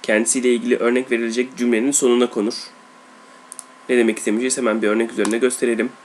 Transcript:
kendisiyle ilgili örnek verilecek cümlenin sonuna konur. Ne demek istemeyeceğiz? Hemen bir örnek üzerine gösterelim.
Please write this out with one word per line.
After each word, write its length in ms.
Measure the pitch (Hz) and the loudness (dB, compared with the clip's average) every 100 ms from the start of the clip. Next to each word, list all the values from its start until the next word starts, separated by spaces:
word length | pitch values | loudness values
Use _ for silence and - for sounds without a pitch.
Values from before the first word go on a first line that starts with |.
kendisiyle 520 | - 110 117 135 123 | 2 0 2 0 2
ilgili 220 | 120 120 120 | 0 0 0
örnek 340 | 117 123 127 | 2 0 0
verilecek 460 | 120 117 113 127 - | -2 -2 -2 -4 -2
cümlenin 340 | 120 117 131 | 0 2 2
sonuna 400 | 135 127 120 120 | 2 2 4 2
konur. 240 | 120 104 - - - - - - - - - - - - - - | 0 -4 -4 -14 -20 -20 -20 -20 -20 -20 -20 -20 -20 -20 -20 -2
Ne 80 | 123 | 2
demek 220 | 113 107 | 2 0
istemeyeceğiz? 400 | - 107 127 127 | -2 -2 -2 -2
Hemen 240 | 117 110 | -2 0
bir 60 | 107 | 0
örnek 240 | 107 117 | 0 0
üzerine 260 | 113 104 113 | -2 -2 2
gösterelim. 540 | 127 - 120 113 120 - | 0 0 -2 0 -4 -6